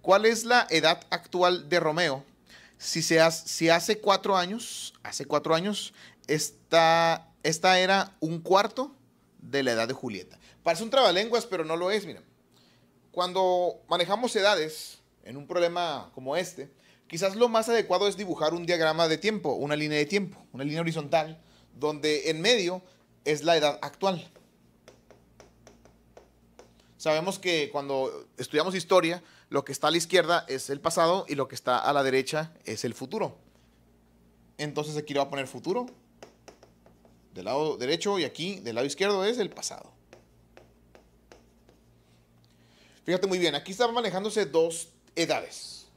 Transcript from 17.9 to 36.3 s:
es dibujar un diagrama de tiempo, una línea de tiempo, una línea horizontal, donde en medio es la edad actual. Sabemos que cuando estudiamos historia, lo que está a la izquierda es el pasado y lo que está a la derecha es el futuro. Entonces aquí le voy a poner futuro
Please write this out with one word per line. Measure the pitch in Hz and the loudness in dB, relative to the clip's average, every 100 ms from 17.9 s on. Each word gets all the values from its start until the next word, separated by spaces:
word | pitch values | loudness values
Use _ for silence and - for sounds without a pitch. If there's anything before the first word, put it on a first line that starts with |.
| 180 202 | 2 0
es | 185 | -2
dibujar | 202 156 156 | -8 -2 -2
un | 170 170 | -2 -2
diagrama | 175 160 156 170 | 2 2 2 2
de | 156 | 2
tiempo, | 196 214 151 | -2 -2 -4
una | 104 143 151 | -4 -2 -2
línea | 151 151 | 0 0
de | 147 | 0
tiempo, | 196 196 - - | -2 -4 -10 -20
una | 120 | -10
línea | 139 156 | -6 -4
horizontal, | 165 160 143 160 156 160 _ _ _ - | -4 -4 0 0 0 -10 _ _ _ -6
donde | 147 151 151 151 143 | -4 -2 0 0 0
en | 156 | 0
medio | 185 240 175 180 - _ _ _ | 2 2 2 -6 -12 _ _ _
es | - 151 | -2 -2
la | 151 170 | 2 4
edad | 147 143 | 4 0
actual. | 147 - 196 180 - - _ _ _ _ - - _ - _ _ - _ - _ - _ _ - _ _ _ _ - _ _ _ | -10 -4 -2 -2 -8 -20 _ _ _ _ -20 -20 _ -20 _ _ -20 _ -20 _ -20 _ _ -20 _ _ _ _ -20 _ _ _
Sabemos | 160 156 175 190 | 0 0 0 -4
que | 185 170 143 | -2 0 0
cuando | 147 139 135 131 73 - - | -4 -2 -2 -2 -6 -16 -12
estudiamos | 127 151 170 | -4 0 0
historia, | 185 - 185 165 175 - - _ | -2 4 4 4 -4 -10 -20 _
lo | 139 139 | -4 -4
que | |
está | 135 151 | -2 0
a | |
la | 165 | 0
izquierda | 170 180 160 170 - | 4 4 4 2 0
es | 131 - | -8 -6
el | 143 | -4
pasado | 165 160 165 185 - | -2 2 2 2 -2
y | |
lo | 143 131 | -6 -6
que | |
está | 123 - 123 | -6 -2 0
a | - | 2
la | 143 | 2
derecha | 135 131 131 151 160 - | 2 0 0 -4 -6 -12
es | - 110 127 | -10 -8 -6
el | |
futuro. | 113 131 214 - - _ _ _ _ _ _ _ _ _ _ _ _ | -8 -10 -6 -6 -8 _ _ _ _ _ _ _ _ _ _ _ _
Entonces | 147 143 151 151 | -8 -6 -6 -6
aquí | 151 | -4
le | 139 | -2
voy | 139 | -2
a | |
poner | 139 131 | -4 -8
futuro | 127 131 214 247 - _ _ - | -8 -4 -4 -6 -14 _ _ -20